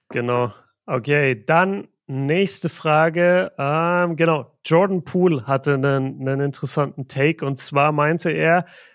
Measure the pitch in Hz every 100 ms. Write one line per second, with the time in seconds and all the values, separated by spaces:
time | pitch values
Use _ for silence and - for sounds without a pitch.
0 | - 123 120 123 120 - _ _ - 131
1 | 113 147 139 120 - 160 190 196 - _
2 | - 135 139 170 196 - 165 - 160 151
3 | 165 165 175 180 185 - 139 151 170 175
4 | 175 160 165 156 120 _ - 160 196 190
5 | - 180 185 151 113 135 139 143 139 139
6 | 131 139 135 135 143 143 135 - 139 -
7 | 131 139 147 160 139 135 - 143 143 151
8 | 147 170 175 156 160 175 175 - -